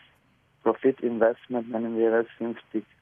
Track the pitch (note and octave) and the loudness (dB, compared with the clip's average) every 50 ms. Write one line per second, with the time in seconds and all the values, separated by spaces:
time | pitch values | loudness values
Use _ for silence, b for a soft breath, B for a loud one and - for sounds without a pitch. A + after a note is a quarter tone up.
0 | - _ _ _ _ _ _ _ _ _ _ _ - A#2 A#2 - - C3+ C3 - | -12 _ _ _ _ _ _ _ _ _ _ _ 0 0 0 2 2 0 0 0
1 | - A#2+ A#2 A2 A2+ A2+ A#2+ - - - B2+ A#2+ A2+ A#2+ B2 A2 A#2 A2+ A2+ A2 | -4 -4 0 2 2 2 2 -2 -8 -6 -6 -6 -6 -4 -6 -6 -4 -4 0 0
2 | A2+ A2+ A2 A#2 A2+ - - - A#2 A#2 A2+ - - _ - A2 G#2 - _ _ | 2 2 2 2 0 -2 -6 -8 -8 -8 -8 -10 -14 _ -8 -8 -8 -8 _ _